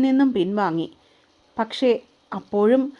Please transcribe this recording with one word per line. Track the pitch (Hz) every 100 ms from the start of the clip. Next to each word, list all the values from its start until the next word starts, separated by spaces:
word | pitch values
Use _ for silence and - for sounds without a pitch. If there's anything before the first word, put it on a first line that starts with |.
നിന്നും | 262 262 277
പിൻവാങ്ങി. | 220 180 208 190 165 160 _ _ _ _ _ _ -
പക്ഷേ | 226 - 254 226 - _ -
അപ്പോഴും | 196 - 202 208 262 269 285